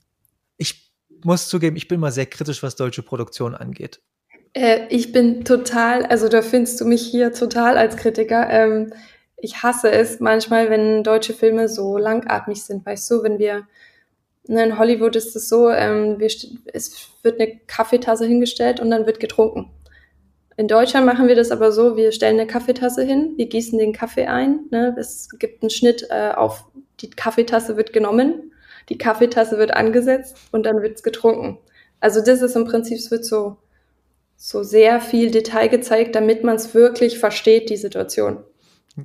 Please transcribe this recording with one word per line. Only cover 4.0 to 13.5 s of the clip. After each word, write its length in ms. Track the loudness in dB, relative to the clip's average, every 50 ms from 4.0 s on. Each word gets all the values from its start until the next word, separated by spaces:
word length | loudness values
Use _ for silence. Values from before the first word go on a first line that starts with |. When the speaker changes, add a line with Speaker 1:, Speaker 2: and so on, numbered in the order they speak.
| _ _ _ _ _ _ _ _ _ _ -6
Speaker 2:
Äh, 340 | 0 2 2 2 2 0 -2
ich 220 | -2 -2 -2 0
bin 320 | 2 2 4 4 2 0 0
total, 600 | 0 0 0 0 -2 -2 0 0 0 0 0 0
also 220 | 0 0 2 2 2
da 120 | 2 2
findest 380 | 2 2 0 0 0 0 -4 -2
du 40 | 0
mich 160 | 2 2 0 0
hier 280 | -2 0 0 0 0 -2
total 440 | -4 -4 -4 -2 0 2 4 4
als 200 | 4 2 2 0
Kritiker. 520 | -2 -2 -2 -2 -2 -2 0 0 0 0 2
Ähm, 440 | 2 4 4 4 2 -2 -4 -6 -10 -18 -20 -20 _ _ _ _ _
ich 260 | -14 -14 -12 -8 -4 -2
hasse 280 | -2 0 0 2 2
es 280 | 4 4 2 0 -2 -2
manchmal, 500 | 0 2 2 2 2 0 2 2 2 2
wenn 340 | 2 2 2 2 2 0 2
deutsche 300 | 2 0 0 0 -4 -4
Filme 340 | 0 0 2 2 2 0
so 300 | -2 -4 -4 -6 -4 -2
langatmig 680 | -2 -2 -2 -2 -2 -2 -2 -4 -4 -4 -6 -10 -10 -10
sind, 220 | -12 -12 -10 -10
weißt 240 | -10 -12 -8 -4 -2
du, 140 | -2 0 0
wenn 160 | -2 -2 -2
wir, 280 | -2 -4